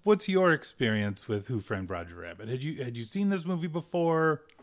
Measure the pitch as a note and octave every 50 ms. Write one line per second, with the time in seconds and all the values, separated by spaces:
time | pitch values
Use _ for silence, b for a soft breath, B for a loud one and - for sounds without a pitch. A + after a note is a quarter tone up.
0 | - G3 G#3+ F#3+ - - F#3+ F#3 F#3 F3+ D#3+ C#3 - - - - B2+ A2+ G#2+ G#2+
1 | G#2 G#2 G2 - - - G#2+ G#2 G2 - B2+ A2 G2 - A2 G2 F#2+ F2+ F#2+ F2
2 | E2+ E2+ F2 F2 E2+ E2+ F2 F#2 G#2+ A2 B2 C3 C3+ D3+ D#3+ - C3 B2 A#2+ A#2
3 | A#2 A2+ - G3 G3+ G3 G3 F#3+ D#3+ F3 F#3 E3+ D#3+ F3+ D#3 E3+ D#3 - - F3
4 | E3+ E3 D#3+ D#3+ D#3+ D#3+ D#3 D3 - - b b